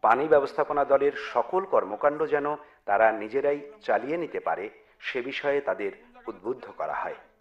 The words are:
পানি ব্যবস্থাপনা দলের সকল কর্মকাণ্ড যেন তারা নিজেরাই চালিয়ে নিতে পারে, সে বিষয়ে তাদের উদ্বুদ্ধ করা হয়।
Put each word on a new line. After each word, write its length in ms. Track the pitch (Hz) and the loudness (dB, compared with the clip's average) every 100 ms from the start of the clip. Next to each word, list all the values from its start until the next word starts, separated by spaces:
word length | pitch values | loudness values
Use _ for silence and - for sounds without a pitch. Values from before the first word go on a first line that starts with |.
পানি 280 | 110 117 156 | 4 4 6
ব্যবস্থাপনা 560 | 151 135 - 147 147 | 4 4 -2 -2 0
দলের 280 | 135 139 143 143 | 2 4 4 -2
সকল 480 | - 123 117 180 | -4 -2 0 -2
কর্মকাণ্ড 640 | 190 127 95 104 147 147 156 | 2 0 0 0 0 0 0
যেন 300 | 147 143 147 - _ | 0 -2 -6 -10 _
তারা 280 | - 101 110 | -2 4 4
নিজেরাই 480 | 110 107 123 143 147 143 - | 4 -4 -2 0 -2 -6 -14
চালিয়ে 340 | - - 131 165 | -2 -2 0 -4
নিতে 240 | 160 92 | -4 -6
পারে, 300 | 90 85 101 - _ _ | -4 -4 -6 -12 _ _
সে 240 | - 131 | -8 -6
বিষয়ে 380 | 123 131 143 143 | -6 -4 0 0
তাদের 320 | 139 95 101 - - - - | 0 -2 -4 -6 -20 -16 -14
উদ্বুদ্ধ 440 | 104 95 127 101 98 | -10 -6 -8 -8 -8
করা 180 | 76 | -6
হয়। 200 | 71 - - - _ | -4 -6 -10 -16 _